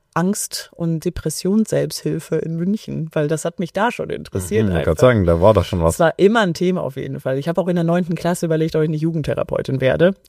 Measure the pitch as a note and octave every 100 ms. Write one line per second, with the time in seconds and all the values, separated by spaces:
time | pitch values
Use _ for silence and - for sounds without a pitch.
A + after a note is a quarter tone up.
0 | _ - F3+ G3+ - - - - E3+ E3
1 | F3 - D#3+ - F#3 G#3 G#3+ C#3+ C#3+ -
2 | D#3 D#3 - D#3+ D#3+ E3 F3 G#3+ - C#3
3 | D#3 - D3 D#3+ E3+ - F3 - A3+ -
4 | - - - G2 F#2 G#2+ G#2+ E2+ C#2+ D#2
5 | B2+ A2+ E2+ E2+ F#2+ G#2+ F2 F#2 E2 -
6 | E3+ - F#3+ A3+ G3 D3+ F3 F3+ - C#3
7 | - C#3 C3+ C3+ C#3+ E3+ F3 F3 E3 F3
8 | E3+ E3+ E3+ F3+ E3+ D#3+ D#3+ D#3+ D#3 D#3
9 | D#3+ E3 C3+ - - - - C3 C3 C3+
10 | E3+ G3